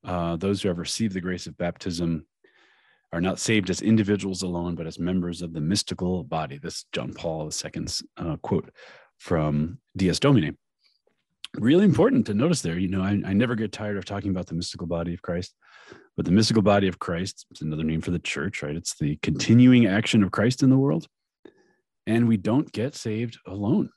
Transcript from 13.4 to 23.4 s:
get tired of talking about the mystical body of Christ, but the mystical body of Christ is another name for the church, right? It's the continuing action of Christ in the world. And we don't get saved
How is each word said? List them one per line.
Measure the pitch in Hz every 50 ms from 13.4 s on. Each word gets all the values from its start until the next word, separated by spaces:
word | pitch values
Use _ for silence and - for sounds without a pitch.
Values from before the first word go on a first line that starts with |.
| 123 123 117
get | 107 113 104
tired | - - 107 104 104
of | 98 92
talking | - 101 101 98 101 95
about | 90 87
the | - -
mystical | 82 87 - - 87 90 82
body | 87 85 85 85 85
of | 85 _
Christ, | - 87 87 92 - _ _ _ _ _ - - - - - - _ _
but | - -
the | 82 85
mystical | 104 107 104 117 110 98
body | 104 101 101 98 95
of | 87 -
Christ | - - 87 85 92 98 - - - _ -
is | - 78
another | 78 78 76 80
name | 78 80 82
for | 78 -
the | 87 87
church, | - - - - 71 95 - - -
right? | 73 73
It's | 82 - - -
the | - 78 73 76 - -
continuing | - 76 69 - - 113 120 123 127 127 123 117
action | 101 92 107 110 - - 113 101
of | 92 -
Christ | - 104 120 131 - -
in | 131
the | 131 135
world. | 135 139 156 170 165 - _ _ _ _ _ _ _ - _ _ _ _ _ _ _ _ _ _ _ -
And | 110 117 120 117
we | 113
don't | 104 92 104 113 135 151 - -
get | - 107 135 -
saved | - - 117 107 110 120 117 117 -